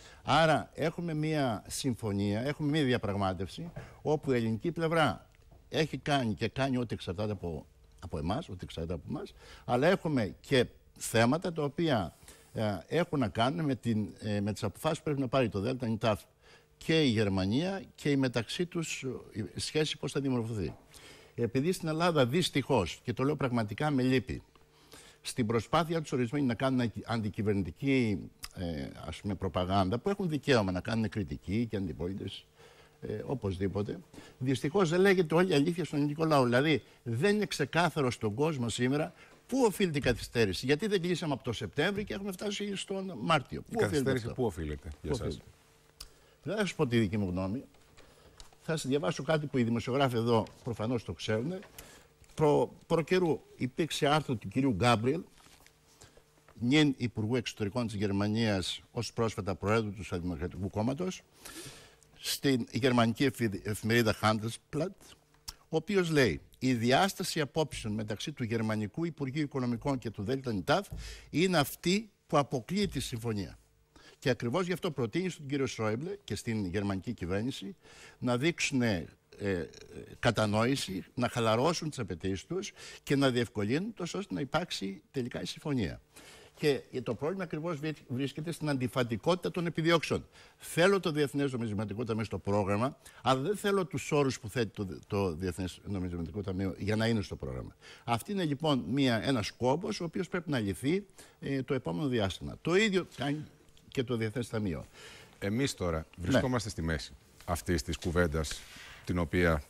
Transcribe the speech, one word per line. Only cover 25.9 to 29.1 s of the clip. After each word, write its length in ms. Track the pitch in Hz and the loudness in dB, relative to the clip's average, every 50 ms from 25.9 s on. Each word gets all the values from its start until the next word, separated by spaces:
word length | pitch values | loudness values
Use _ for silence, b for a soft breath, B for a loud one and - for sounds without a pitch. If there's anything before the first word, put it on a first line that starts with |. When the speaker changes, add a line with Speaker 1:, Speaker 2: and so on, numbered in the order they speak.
| 170 165 | 0 -2
Speaker 1:
τους 120 | 151 - - | -2 -2 0
ορισμένοι 340 | 131 123 113 147 147 147 | 0 0 0 0 0 0
να 80 | 123 117 | 0 0
κάνουν 260 | - 135 135 131 123 | 2 2 2 2 2
αντι-, 220 | 120 113 - - 90 | 2 0 -2 -6 -6
αντικυβερνητική, 1200 | - 113 117 104 107 - - 104 104 104 101 92 78 - - - 139 135 131 120 110 101 92 - - - _ - - - | -4 -4 -2 -2 -4 -4 -2 0 0 0 0 -2 -4 -6 -4 0 2 2 2 2 2 0 -2 -4 -8 -14 _ -16 -14 -10
ε, 340 | - 92 85 82 71 67 - - - - | -6 -6 -4 -4 -6 -8 -10 -12 -12 -12
ας 140 | 78 | -10